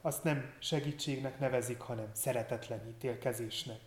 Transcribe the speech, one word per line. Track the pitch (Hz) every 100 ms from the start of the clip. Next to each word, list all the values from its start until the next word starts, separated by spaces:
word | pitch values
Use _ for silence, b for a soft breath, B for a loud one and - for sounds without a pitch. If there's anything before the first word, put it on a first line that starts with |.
Azt | 160 151
nem | 165 143 127 -
segítségnek | - 156 147 147 - 135 135 -
nevezik, | 135 123 117 120
hanem | - 113 110
szeretetlen | - - 123 113 117 - 113 110
ítélkezésnek. | 113 135 117 131 117 113 - 131 110